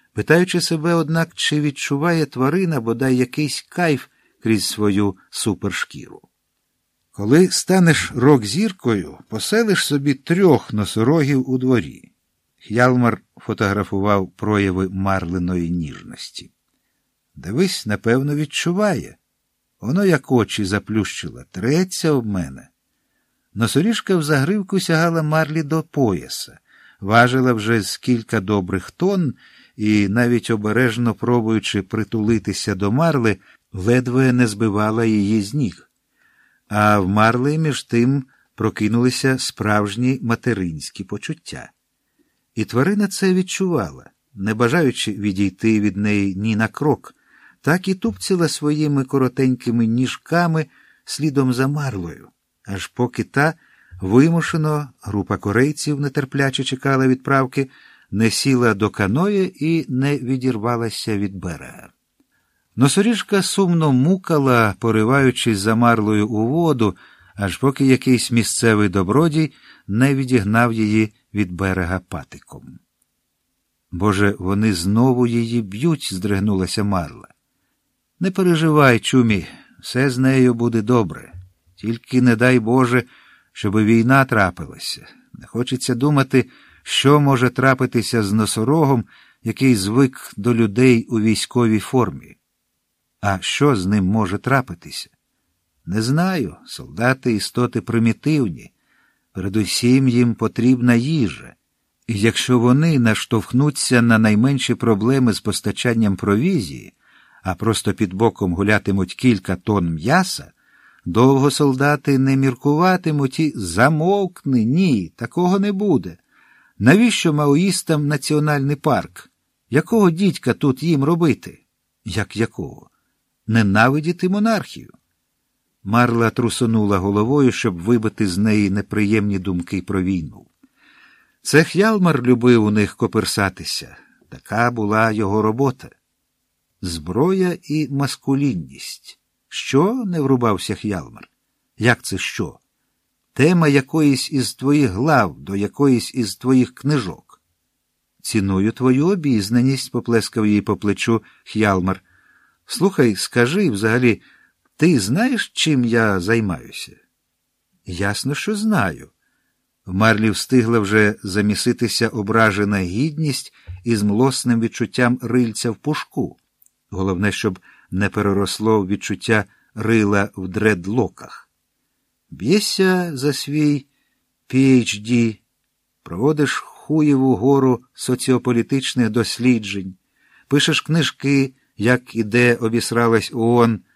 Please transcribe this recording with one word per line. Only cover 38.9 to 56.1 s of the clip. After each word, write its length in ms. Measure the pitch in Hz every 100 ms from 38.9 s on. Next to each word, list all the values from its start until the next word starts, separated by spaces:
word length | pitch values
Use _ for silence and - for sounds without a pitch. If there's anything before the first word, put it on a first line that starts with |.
| 117 123 123 135 131
справжні 800 | - - 107 104 101 104 123 135
материнські 840 | 113 117 123 101 87 78 - -
почуття. 640 | 95 101 - - - - 57 _ _ _ _ _ _ _ _ -
І 100 | 104
тварина 420 | 117 151 208 202
це 260 | - 190
відчувала, 760 | 185 185 - 190 156 87 - - _ _ 101
не 180 | 101
бажаючи 580 | 110 120 170 139 - 113
відійти 680 | 104 104 95 101 - 113 107
від 180 | 104 95
неї 380 | 104 104 98 92
ні 200 | 110 107
на 120 | 113
крок, 480 | - 147 123 - _ _ _ _ _
так 260 | - 180 190
і 80 | 190
тупцяла 520 | 226 - - 185 160
своїми 560 | - 147 151 151 139
коротенькими 840 | 131 139 131 131 131 127 123 117 113
ніжками 800 | 117 127 - - 170 175 160 151 _ _ _ -
слідом 480 | - 151 135 131
за 140 | 123 135
Марлою, 640 | 151 139 101 82 73 - _ _ _ -
аж 200 | 98 -
поки 360 | - 123 -
та, 300 | 104 139 151 160 _ _ _ 87
вимушено, 880 | 92 117 160 170 156 165 156 151 139 _
група 360 | 101 101 92 -
корейців 640 | 101 107 143 147 151 143
нетерпляче 640 | 143